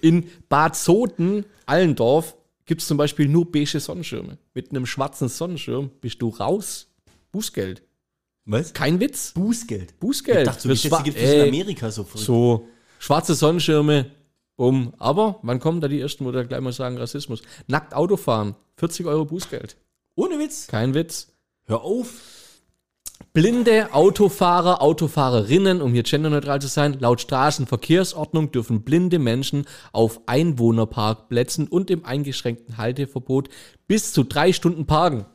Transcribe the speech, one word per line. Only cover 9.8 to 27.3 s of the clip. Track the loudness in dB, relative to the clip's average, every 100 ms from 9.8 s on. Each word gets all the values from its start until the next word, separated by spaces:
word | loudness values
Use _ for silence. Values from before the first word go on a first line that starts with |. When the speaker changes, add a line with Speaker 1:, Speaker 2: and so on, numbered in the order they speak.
| -10 _
Speaker 1:
Bußgeld. | -4 -4 0 2
Speaker 2:
Ich |
dachte, | 2 0
so | 0
Speaker 1:
Das | 0
Speaker 2:
Gesetze | 2
Speaker 1:
war, | 0
Speaker 2:
gibt's | 0 0
in | 4
Speaker 1:
ey, | 6 4
Speaker 2:
Amerika | 2 -4 -6 -8
so | -8
verrückt. | -10 -8
Speaker 1:
so | 0 4 4 2 -2 _ _ _
schwarze | -2 -2 0
Sonnenschirme, | 2 2 2 2 2 4 2 0 _ _ _ _ _
bumm. | 2 2 -2 -4
Aber | -2 2 0 -2
wann | -6 -2
kommen | -2 -2
da | -2
die | -4
ersten, | -6 -6 -6
wo |
da | -6
gleich | -6 -6
mal | -6
sagen, | -6 -8 -6
Rassismus? | -8 -10 -10 -12 -12 -20 -4
Nackt | -4 -4
Autofahren, | -2 0 0 0 -2 -2 -8 _ _
vierzig | -6 -4 -4
Euro | -2
Bußgeld. | -2 -6 -8 -12 -12 -20 _ _ _
Speaker 2:
Ohne | -4 -4 -2
Witz? | -6 -8 -8
Speaker 1:
Kein | -4 -2
Witz. | -2 -4 -8 -14 _ _ _ _
Speaker 2:
Hör | -6
auf. | -2 -4 -6 -12 -20 -20 -20 _ _ _ _ _ -20 _ -4
Speaker 1:
Blinde | 2 4 4 4 4 4
Autofahrer, | 4 4 6 2 4 2 4 4 4
Autofahrerinnen, | 4 2 0 0 2 2 4 4 4 2
um | 2
hier | 0
genderneutral | 2 0 2 0 0 -4
zu | -2
sein, | 0 0 2
laut | 2 2
Straßenverkehrsordnung | 0